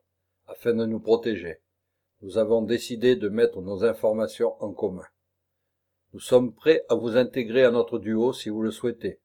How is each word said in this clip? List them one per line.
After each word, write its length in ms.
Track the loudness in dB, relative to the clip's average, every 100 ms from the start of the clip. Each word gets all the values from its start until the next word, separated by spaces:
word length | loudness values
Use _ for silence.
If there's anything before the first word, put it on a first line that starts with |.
| _ _ _ _ -20
afin 280 | -6 -2
de 120 | -2 -2
nous 140 | -4
protéger. 600 | 0 0 0 -6 -8 -14 _ _ _ _ _ _
Nous 160 | -6 -2
avons 240 | 2 2
décidé 540 | 2 -2 -2 0 2 2
de 140 | 0
mettre 320 | 0 0 0
nos 220 | -8 -2
informations 800 | -2 0 0 0 -2 -2 -2 -2
en 100 | -10
commun. 340 | -6 -6 -6 -14 _ _ _ _ _ _ _ _ _ _
Nous 60 | -16
sommes 340 | 4 4 4
prêts 320 | 0 2 2 2
à 60 | -2
vous 220 | 2 2
intégrer 460 | 0 -2 -2 4
à 80 | 4
notre 260 | 4 0 -4
duo 360 | -2 0 0
si 160 | -2 -6
vous 120 | -4
le 100 | -4
souhaitez. 480 | -4 -6 -6 -8 -10